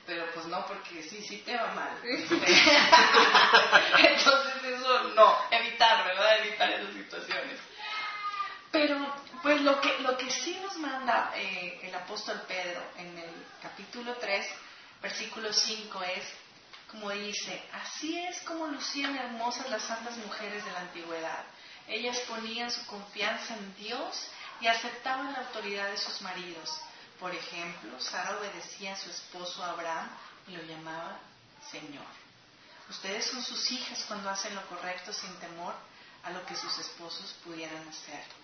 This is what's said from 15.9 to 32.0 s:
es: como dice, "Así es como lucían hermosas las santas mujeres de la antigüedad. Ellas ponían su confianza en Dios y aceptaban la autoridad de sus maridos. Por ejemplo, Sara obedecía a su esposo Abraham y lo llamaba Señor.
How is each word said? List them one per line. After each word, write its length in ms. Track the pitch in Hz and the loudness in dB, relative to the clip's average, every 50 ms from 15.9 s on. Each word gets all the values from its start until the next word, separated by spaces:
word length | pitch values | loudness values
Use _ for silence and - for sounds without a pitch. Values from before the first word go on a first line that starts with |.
| 196 190 | -8 -6
es: 220 | 180 180 185 202 208 - - - - - - - - - - - - - | -6 -4 -6 -6 -8 -10 -14 -16 -20 -20 -20 -20 -20 -20 -20 -20 -20 -18
como 200 | - 214 208 202 | -14 -10 -6 -6
dice, 520 | 202 202 208 208 202 - - 196 180 - - - | -6 -6 -6 -6 -6 -6 -8 -8 -10 -10 -12 -12
"Así 460 | - 202 226 - - - 311 311 339 339 | -12 -12 -10 -10 -10 -8 -6 -4 -4 -4
es 220 | 349 359 349 - | -4 -6 -8 -8
como 240 | - - 330 330 320 | -8 -8 -6 -6 -4
lucían 500 | 302 277 254 240 - - 285 277 285 277 | -6 -6 -6 -6 -6 -4 -2 -2 -2 -4
hermosas 520 | 262 247 233 233 226 226 240 240 - 262 - | -4 -6 -6 -6 -4 -4 -2 -2 -4 -4 -4
las 120 | 220 214 | -4 -4
santas 340 | - - 226 226 233 240 233 233 | -4 -6 -6 -6 -6 -10 -10 -10
mujeres 460 | 208 196 - - 214 202 208 208 202 | -10 -10 -8 -8 -8 -6 -8 -8 -8
de 80 | 202 | -8
la 80 | 185 180 | -8 -8
antigüedad. 640 | 180 175 - 170 165 170 165 165 160 160 147 135 - - - - - - - - - - | -10 -10 -12 -12 -10 -8 -8 -6 -6 -6 -6 -8 -10 -14 -18 -20 -20 -20 -20 -20 -10 -8
Ellas 300 | 214 240 240 247 247 247 - - | -6 -4 -4 -2 -4 -4 -6 -6
ponían 420 | 226 226 220 220 226 233 240 247 | -8 -8 -6 -6 -6 -6 -4 -4
su 140 | - - - | -6 -8 -8
confianza 680 | - 208 202 190 - - 208 202 214 233 233 - - 233 | -10 -12 -12 -14 -12 -6 -4 -2 -2 -2 -4 -6 -10 -10
en 200 | 214 196 190 190 | -10 -10 -14 -14
Dios 500 | 196 208 214 240 269 320 359 403 - - - - - - - - - | -12 -10 -8 -6 -6 -6 -8 -8 -10 -12 -12 -14 -14 -16 -16 -12 0
y 60 | 240 | 2
aceptaban 680 | 226 226 226 240 240 226 - - 262 262 269 285 277 | 2 2 2 -2 -6 -10 -6 -4 -4 -4 -2 -4 -6
la 80 | 269 262 | -6 -8
autoridad 480 | 240 - - 220 202 202 202 202 202 202 | -8 -8 -8 -8 -6 -6 -4 -4 -4 -4
de 80 | 208 208 | -4 -4
sus 220 | - 220 - - | -6 -6 -6 -8
maridos. 480 | 196 185 180 180 180 175 170 160 156 156 - - - - - - - - - - | -8 -8 -8 -8 -10 -10 -12 -10 -10 -10 -10 -10 -12 -16 -18 -20 -20 -20 -16 -10
Por 140 | 185 180 175 | -8 -8 -8
ejemplo, 640 | 165 - - 180 175 170 175 175 - - - 247 - | -8 -10 -10 -10 -10 -10 -10 -10 -12 -14 -14 -10 -8
Sara 360 | - - - 185 180 190 202 208 | -8 -6 -6 -6 -6 -4 -6 -6
obedecía 540 | 208 202 180 170 170 - - - 196 196 | -6 -8 -10 -12 -14 -14 -14 -12 -10 -10
a 40 | 196 | -10
su 140 | 190 185 180 | -10 -10 -10
esposo 520 | 170 - - - - 175 175 180 - 185 185 | -12 -12 -14 -14 -14 -12 -10 -10 -8 -8 -8
Abraham 440 | 175 165 170 165 165 160 165 - - - - - - - - - 190 | -8 -6 -6 -6 -4 -4 -6 -6 -10 -14 -16 -18 -20 -20 -20 -18 -14
y 80 | 180 | -14
lo 60 | 165 160 | -12 -12
llamaba 540 | 160 160 160 160 160 160 165 170 170 - - - - - _ _ - - - - - | -12 -12 -12 -10 -10 -10 -8 -8 -10 -12 -14 -16 -20 -20 _ _ -20 -20 -20 -18 -16
Señor. 340 | - - - 147 143 127 | -14 -14 -14 -14 -14 -16